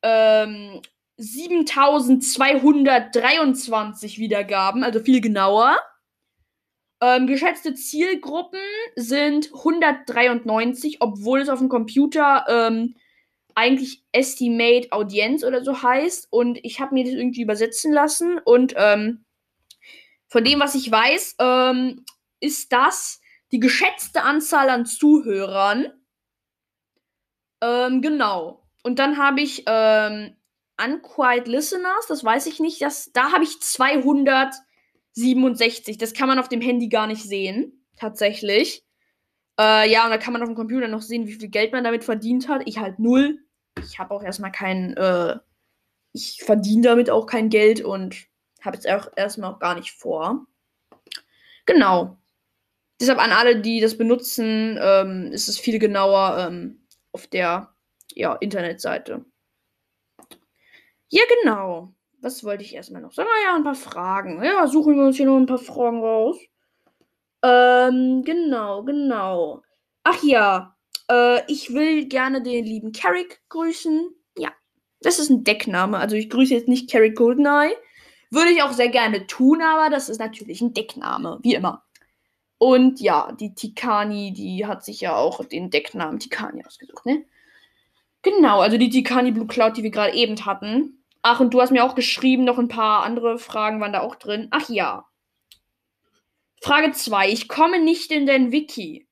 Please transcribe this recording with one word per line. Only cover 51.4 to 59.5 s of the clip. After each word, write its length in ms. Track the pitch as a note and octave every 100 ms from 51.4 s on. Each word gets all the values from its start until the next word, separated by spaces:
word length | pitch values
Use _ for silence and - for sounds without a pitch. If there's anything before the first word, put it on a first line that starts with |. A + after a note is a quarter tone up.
| _ _
Genau. 540 | - F4 G3+ F3+ F#3 - _ _ _ _ _ _ _ _
Deshalb 180 | B3 B3+
an 140 | A3+
alle, 280 | G3+ A#3+ A#3
die 200 | G#3 A3+
das 160 | A3 A3
benutzen, 840 | A3+ B3 B3+ - A3 A3 A3 A3
ähm, 520 | F#3+ G3 F#3+ F#3 F#3
ist 160 | - -
es 100 | G3+
viel 200 | - A3
genauer, 680 | G#3+ G3+ G3 G3 F#3+ F3+ F3+
ähm, 380 | F3 F3 - _ _ _
auf 140 | - -
der, 480 | F#3 F3+ F3 G#3+ _ _ _ _
ja, 200 | - -
Internetseite. 920 | - G3+ G3 F3 - - - - - - _ _